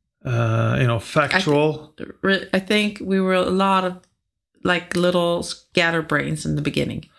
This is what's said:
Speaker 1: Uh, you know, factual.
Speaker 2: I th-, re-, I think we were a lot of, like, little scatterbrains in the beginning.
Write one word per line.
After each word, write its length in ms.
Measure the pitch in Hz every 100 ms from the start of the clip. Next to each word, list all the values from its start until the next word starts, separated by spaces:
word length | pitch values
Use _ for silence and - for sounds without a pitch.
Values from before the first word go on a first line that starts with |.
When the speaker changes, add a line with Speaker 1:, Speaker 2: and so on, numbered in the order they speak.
| _ _ 131
Speaker 1:
Uh, 500 | 120 117 113 113 127
you 80 | 127
know, 120 | 117
factual. 960 | - 160 143 185 185 147 151 143 - -
Speaker 2:
I 40 |
th-, 120 | - -
re-, 260 | 190 190 -
I 60 | 190
think 400 | 190 214 208 202
we 160 | 185 190
were 140 | 185 185
a 60 |
lot 400 | - 185 196 190
of, 160 | 185 180 _ _ _ _ _ _
like, 320 | 180 175 175 175
little 480 | 175 180 170 175
scatterbrains 1000 | 170 - _ - 165 165 156 147 139 151 156
in 100 | 151
the 60 |
beginning. 440 | 147 147 143 - -